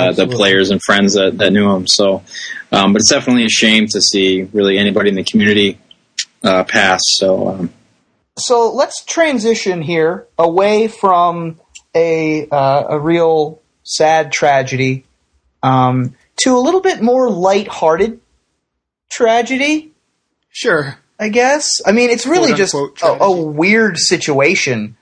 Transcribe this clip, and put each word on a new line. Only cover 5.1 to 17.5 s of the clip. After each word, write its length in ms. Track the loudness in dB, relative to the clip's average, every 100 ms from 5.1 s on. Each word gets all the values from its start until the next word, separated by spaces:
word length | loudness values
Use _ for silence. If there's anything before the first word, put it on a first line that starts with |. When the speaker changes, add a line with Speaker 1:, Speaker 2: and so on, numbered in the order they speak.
Speaker 1:
the 100 | -2
community, 540 | -2 0 2 2 0 -4 _ _ _ -12 -12 _
uh, 220 | 0 0
pass. 360 | 0 0 2 0
So, 440 | 0 0 0 0 -2
um, 240 | -6 -8 -10 _ _ _ _ _ -12
Speaker 2:
So 340 | -2 0 2
let's 320 | 0 -4 -6
transition 800 | -8 -2 0 0 -2 -2 -2 -4
here 440 | -4 0 0 -2 -6 -2
away 500 | 0 2 2 2 0
from 720 | -2 0 2 2 -2 -8 -12 _ -20 -6
a, 540 | 0 0 0 -2 -2 -2
uh, 360 | 0 2 0 0
a 80 | -4
real 640 | 0 0 2 2 -2 -6 _ _
sad 460 | -10 0 2 2 0
tragedy, 760 | 0 2 2 0 -2 -2 -4 -10 _ _ _ _ _
um, 520 | 0 2 2 0 -4 -8 _ -4
to 120 | 0 2
a 40 |
little 200 | 2 0
bit 200 | 0 0
more 260 | 0 2 0
lighthearted 880 | 0 0